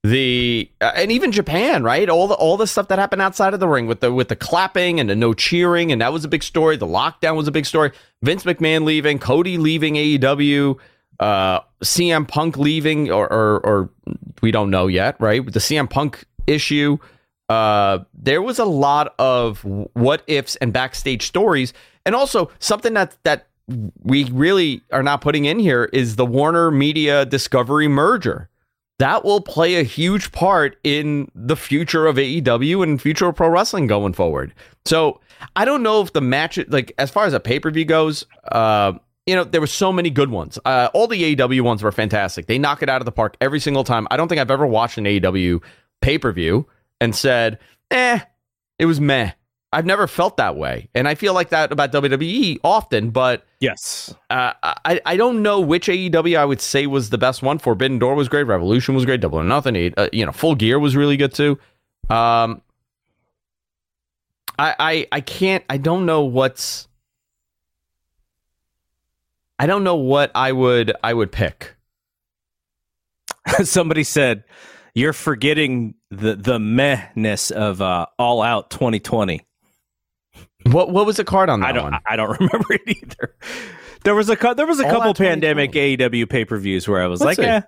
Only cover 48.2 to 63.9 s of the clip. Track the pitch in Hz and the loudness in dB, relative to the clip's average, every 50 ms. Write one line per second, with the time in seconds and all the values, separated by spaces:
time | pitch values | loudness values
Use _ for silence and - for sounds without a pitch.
48.2 | - _ _ _ _ _ _ _ _ _ _ - 165 165 165 139 147 147 139 131 | -4 _ _ _ _ _ _ _ _ _ _ -2 0 0 2 2 2 2 2 0
49.2 | 113 90 - _ _ _ _ _ _ _ - 151 165 175 190 - - - - - | 0 -4 -6 _ _ _ _ _ _ _ -4 -2 0 0 0 0 0 -2 0 -2
50.2 | 233 - - - 120 95 73 71 78 64 62 - - - _ 120 127 147 151 - | -2 0 0 0 -2 -2 -2 -4 -6 -6 -6 -8 -10 -6 _ -2 -2 -2 -2 -2
51.2 | 208 190 185 185 175 - 170 156 156 - 147 147 143 135 131 143 139 139 135 135 | -2 0 0 0 0 0 0 0 0 0 0 -2 -2 0 0 0 0 0 0 0
52.2 | 156 165 196 254 269 180 147 - - 160 202 220 - _ - 107 104 117 113 131 | -2 -4 -2 -2 -2 -2 -2 -2 0 2 2 2 0 _ -2 -2 -2 0 0 0
53.2 | 127 127 123 - _ _ _ _ 135 123 90 - - - - - - - - _ | 0 0 0 -2 _ _ _ _ -4 -4 -4 -4 -10 -12 -10 -10 -12 -16 -20 _
54.2 | _ _ 123 127 127 120 - _ - 82 - - _ 156 175 170 - - 175 185 | _ _ -2 -2 -2 -2 -4 _ -4 -4 -4 -4 _ -2 -2 -2 -2 -2 0 2
55.2 | 233 247 247 220 208 208 208 202 180 143 165 180 - - 180 185 185 185 160 165 | 2 2 2 0 0 2 2 2 2 2 0 0 0 -2 -2 -2 -2 0 0 2
56.2 | 160 175 170 156 143 143 139 120 - - - 139 143 139 139 139 120 104 127 123 | 2 2 2 2 2 0 0 -4 -4 -2 -2 -2 -2 0 -2 -2 -2 -2 -2 0
57.2 | 123 127 127 - 131 135 147 156 - 127 113 95 131 131 131 117 120 127 135 147 | 0 0 0 0 -2 -2 -2 0 0 -2 0 0 0 -2 0 0 0 2 2 0
58.2 | 143 123 - 147 143 120 101 90 85 92 110 123 120 - 135 131 127 127 131 120 | 0 0 0 0 2 2 0 0 2 2 2 0 2 0 0 0 2 0 0 -2
59.2 | 95 80 73 80 80 92 123 147 143 135 113 90 87 90 - 98 101 - - 113 | -2 -2 -2 -2 0 0 0 0 0 0 0 0 -2 0 0 0 -2 0 0 -2
60.2 | 107 71 - - - 165 156 120 110 110 123 147 147 147 127 143 143 143 143 139 | -2 -4 -4 -2 0 0 2 2 2 2 2 2 2 2 2 2 2 2 2 2
61.2 | 143 135 - - 147 147 143 - _ _ _ _ _ _ _ _ - - 110 113 | 0 -2 0 0 0 0 0 -2 _ _ _ _ _ _ _ _ -4 -2 0 2
62.2 | 117 117 117 117 117 113 113 - _ _ _ _ _ _ _ _ _ _ _ _ | 2 2 4 2 2 0 -2 -10 _ _ _ _ _ _ _ _ _ _ _ _
63.2 | _ _ _ _ _ _ _ _ _ _ _ _ _ _ | _ _ _ _ _ _ _ _ _ _ _ _ _ _